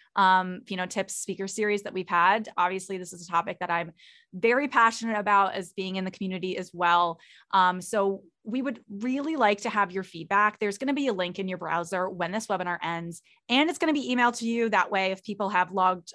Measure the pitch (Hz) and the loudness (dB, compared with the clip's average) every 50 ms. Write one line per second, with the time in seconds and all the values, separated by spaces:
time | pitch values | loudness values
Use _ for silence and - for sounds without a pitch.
0 | _ _ _ 202 196 190 185 185 185 185 180 - - - 196 180 185 185 - 214 | _ _ _ 4 4 6 6 6 4 0 -4 -8 -10 -8 -6 -6 -6 -4 -4 -6
1 | 190 196 - - - - 185 - 190 196 - - 214 208 208 202 202 - - 185 | -6 -4 -6 -10 -8 -8 -6 -6 -6 -8 -4 -2 0 0 0 0 -2 -4 -6 -8
2 | 175 - 180 175 170 185 202 226 220 - - - 175 180 185 190 185 - 190 185 | -4 0 2 4 6 6 4 4 0 -4 -2 -2 0 0 0 -4 -6 -8 -10 -10
3 | 180 170 - 175 175 175 175 170 175 214 185 - 185 175 170 170 170 170 - _ | -10 -12 -14 -16 -12 -2 -2 0 0 0 -6 -8 -4 -2 -2 -2 -4 -6 -10 _
4 | - - - _ _ _ - 185 170 233 240 269 285 277 - 262 226 226 226 - | -20 -20 -20 _ _ _ -10 -2 0 2 2 2 0 2 4 4 6 6 4 0
5 | 226 226 220 208 202 208 202 196 196 185 - 196 185 175 - - 190 190 185 190 | -4 -4 -2 -2 0 4 4 4 4 2 0 -4 -8 -8 -8 -8 -8 -6 -4 -4
6 | 185 190 190 - 196 185 185 185 170 185 180 - 180 - - 170 175 170 175 175 | -4 -6 -6 -6 -6 -6 -4 -4 -4 -6 -6 -6 -8 -10 -4 0 2 4 6 6
7 | 175 170 165 - - - - - _ _ - 196 185 180 180 185 175 - - 214 | 4 2 0 -6 -12 -20 -20 -20 _ _ 2 4 4 4 2 0 -4 -2 0 0
8 | 196 196 196 190 - - _ _ _ 220 214 262 254 277 233 - - _ 196 196 | 2 0 0 -2 -8 -16 _ _ _ -6 -4 -4 -4 -4 -6 -8 -12 _ -12 -6
9 | 208 254 254 277 285 320 320 285 240 208 208 202 - 233 202 214 202 180 180 196 | -4 -2 -2 -2 -2 -2 0 2 2 2 2 2 -2 -2 0 0 0 0 -2 -6
10 | 185 - - 165 165 - 196 202 208 214 208 - 220 202 196 - 269 269 277 294 | -8 -8 -10 -14 -6 0 2 4 4 2 2 0 -4 -4 -4 -4 -2 -2 -2 0
11 | 277 262 214 185 180 175 180 196 190 190 185 175 175 160 165 170 170 165 202 180 | 0 0 0 0 -2 -4 -4 -6 -6 -6 -6 -6 -4 -4 -2 -2 -2 -2 -4 -2
12 | 185 190 196 175 175 170 185 220 220 - 202 180 180 175 175 170 - 165 170 170 | -2 -4 -4 -4 -4 -4 -4 -6 -4 -2 -2 -2 -2 -4 -4 -4 -4 -4 -4 -4
13 | 165 170 170 - - _ _ _ _ - 240 269 302 320 294 - 349 320 302 285 | -6 -8 -10 -12 -16 _ _ _ _ 0 2 2 4 2 0 0 0 0 0 0
14 | 247 247 254 240 240 240 240 240 233 226 233 233 233 226 202 196 180 - 208 190 | 0 -2 0 2 2 2 0 0 -4 -2 0 0 0 2 4 2 2 2 0 0
15 | 190 190 190 190 _ - 202 196 208 190 208 180 180 180 185 196 185 185 185 180 | 0 0 -2 -4 _ -10 -6 -4 -4 -2 0 0 0 0 2 2 2 2 2 0
16 | 170 - - | -6 -14 -16